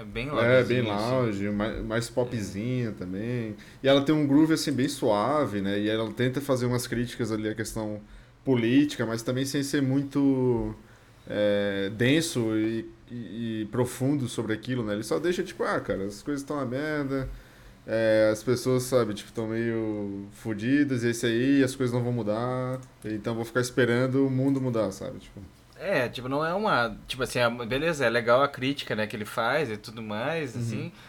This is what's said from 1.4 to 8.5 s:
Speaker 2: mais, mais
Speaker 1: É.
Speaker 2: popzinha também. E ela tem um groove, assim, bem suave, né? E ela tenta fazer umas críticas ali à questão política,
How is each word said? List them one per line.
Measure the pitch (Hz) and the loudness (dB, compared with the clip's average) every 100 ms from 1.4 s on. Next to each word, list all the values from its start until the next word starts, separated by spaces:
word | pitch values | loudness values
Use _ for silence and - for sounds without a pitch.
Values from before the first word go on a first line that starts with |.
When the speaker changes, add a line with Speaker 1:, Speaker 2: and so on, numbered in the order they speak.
| 101 | -2
Speaker 2:
mais, | 104 110 - 110 | 0 -2 -2 -2
mais | 113 117 | -2 -2
Speaker 1:
É. | |
Speaker 2:
popzinha | - 123 123 95 92 120 127 117 | -2 -2 -2 -4 -4 -4 -2 -4
também. | 101 90 95 117 123 113 104 - - | -4 -8 -6 -4 -4 -6 -8 -14 -2
E | 131 | 4
ela | 139 | 4
tem | 139 | 4
um | 156 143 | 2 6
groove, | 139 156 | 6 6
assim, | 156 156 | 4 0
bem | 123 143 | 0 0
suave, | - 131 104 113 151 123 101 | 0 2 4 4 2 0 0
né? | 98 101 | -2 0
E | 104 | 0
ela | 110 113 | 0 -2
tenta | 104 127 135 | 0 -2 0
fazer | 135 127 123 | 0 0 2
umas | 123 - | 0 -2
críticas | 117 120 - 110 | -4 -4 -4 -4
ali | 110 107 | -2 -4
à | 110 | -4
questão | 104 110 107 104 - - - - | -6 -6 -6 -8 -12 -20 -20 -8
política, | - | 0